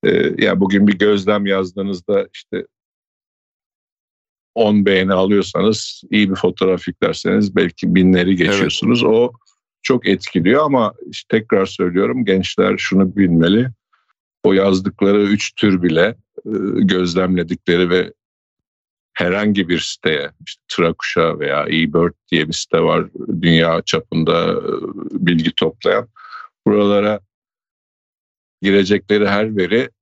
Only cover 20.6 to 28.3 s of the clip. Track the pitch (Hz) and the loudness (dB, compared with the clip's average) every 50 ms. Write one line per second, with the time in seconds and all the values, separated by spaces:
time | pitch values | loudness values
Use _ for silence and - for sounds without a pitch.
20.6 | _ _ - - 90 82 80 _ - - - 87 82 82 80 78 73 71 69 73 | _ _ -4 -2 -2 -2 -2 _ -8 -6 -2 0 0 0 0 -4 -4 -4 -2 -2
21.6 | 76 73 78 82 80 76 73 85 85 87 - _ _ _ - 78 76 78 80 - | -2 -2 -2 -2 -2 0 0 0 0 0 -2 _ _ _ -2 -2 -2 -2 -6 -8
22.6 | - _ - 82 82 85 82 82 - - _ - - - - 85 82 85 82 80 | -6 _ -2 0 2 2 0 0 -2 -4 _ -14 -8 -8 -6 -2 2 2 4 4
23.6 | 82 85 82 85 82 - - 80 80 _ - 82 80 80 85 85 85 85 87 - | 4 2 0 -2 -2 -2 -4 -4 -4 _ -4 -2 0 0 0 0 0 -2 -2 -4
24.6 | - - - - - - - - - - - - - 85 87 82 80 82 - - | -4 -6 -6 -6 -6 -10 -10 -10 -12 -10 -8 -4 -2 0 0 0 0 -2 -2 -2
25.6 | - 80 - _ - 95 92 110 113 - _ - - - - - - - _ _ | -4 -4 -4 _ -2 0 0 0 -2 -6 _ -20 -20 -20 -20 -20 -20 -20 _ _
26.6 | _ 104 104 104 104 101 101 101 101 104 107 101 _ _ _ _ _ _ _ _ | _ 0 2 2 2 2 2 2 0 0 -2 -4 _ _ _ _ _ _ _ _
27.6 | _ _ _ _ _ _ _ _ _ _ _ _ _ _ | _ _ _ _ _ _ _ _ _ _ _ _ _ _